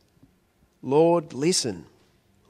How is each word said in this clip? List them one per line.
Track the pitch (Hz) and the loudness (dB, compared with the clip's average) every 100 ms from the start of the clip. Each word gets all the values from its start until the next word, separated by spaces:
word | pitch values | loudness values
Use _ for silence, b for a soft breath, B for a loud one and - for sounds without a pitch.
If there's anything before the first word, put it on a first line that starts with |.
| _ _ _ _ _ _ _ _ | _ _ _ _ _ _ _ _
Lord, | 127 143 165 170 151 | -2 2 4 2 -2
listen. | 120 156 185 127 87 71 _ _ _ _ _ - | -4 -2 -2 -2 -8 -14 _ _ _ _ _ -14